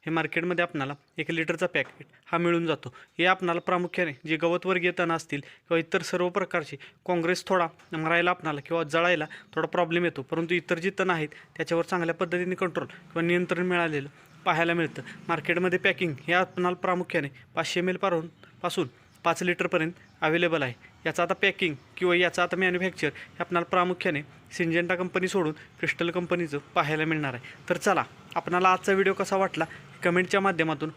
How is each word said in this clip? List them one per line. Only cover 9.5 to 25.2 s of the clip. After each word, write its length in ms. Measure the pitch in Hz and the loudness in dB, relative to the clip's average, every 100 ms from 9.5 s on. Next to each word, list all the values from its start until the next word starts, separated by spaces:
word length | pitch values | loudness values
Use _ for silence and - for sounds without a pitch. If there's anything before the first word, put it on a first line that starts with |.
थोडा 120 | - 160 | -4 -2
प्रॉब्लेम 380 | 175 170 170 | 0 2 2
येतो, 180 | 175 147 | 0 -2
परंतु 320 | 127 160 165 | -6 -4 0
इतर 240 | 175 - 170 | -2 0 -2
जी 120 | 180 190 | -2 0
तण 120 | 185 | 0
आहेत 180 | 170 151 - - - | 0 -2 -8 -20 -8
त्याच्यावर 280 | 160 170 | -2 0
चांगल्या 300 | 170 185 170 | 0 0 0
पद्धतीने 400 | 165 180 175 180 | -2 -2 -2 -2
कंट्रोल 320 | 180 185 170 135 | -2 -2 -4 -8
किंवा 360 | - - 165 | -12 -8 -2
नियंत्रण 440 | 170 175 175 175 180 | 0 0 0 -2 0
मिळालेलं 420 | 175 170 147 139 - - - | 0 0 -2 -6 -16 -20 -6
पाहायला 300 | - 160 170 | 0 2 2
मिळतं. 280 | 170 156 - - - - | 2 0 -4 -14 -14 -4
मार्केटमध्ये 500 | 165 147 170 185 180 | -4 0 2 2 2
पॅकिंग 360 | 196 180 180 131 - | 0 0 -2 -4 0
हे 40 | |
आपणाला 440 | 175 185 - 180 180 | 2 2 0 -2 0
प्रामुख्याने 520 | 185 180 175 170 143 - - | -2 -2 0 -2 -4 -10 -10
पाचशे 260 | - 156 180 | -6 -2 -2
एम 80 | 180 | -2
एल 80 | 180 | 0
पारून, 320 | 196 170 165 - - - | 0 0 -2 -14 -20 -6
पासून 260 | 175 180 143 - _ _ | -4 -2 -4 -6 _ _
पाच 180 | 170 165 | 0 0
लिटरपर्यंत 500 | 180 170 180 180 160 180 - - | 0 0 0 0 0 -4 -20 -2
अव्हेलेबल 420 | 156 165 175 160 | 0 2 2 2
आहे. 120 | 131 117 - - 165 | -2 -6 -18 -8 -6
याचं 160 | 156 | -2
आता 120 | 175 | 0
पॅकिंग 400 | 190 196 - 180 139 - - | 2 2 2 -2 -2 -12 -2
किंवा 180 | 180 | 2
याचं 280 | 175 180 175 | 4 4 2
आता 140 | 175 180 | 0 2
मॅन्युफॅक्चर 500 | 185 180 185 175 151 | 2 2 -2 -2 -4
हे 300 | - - - | -4 -18 -8
आपणाला 240 | 175 170 | -2 0
प्रामुख्याने 580 | 170 185 180 180 190 147 147 - - | 2 2 2 0 -2 -2 -6 -18 -18
सिंजेंटा 420 | - 165 165 175 | -2 0 2 2
कंपनी 340 | 180 180 185 | 0 0 -2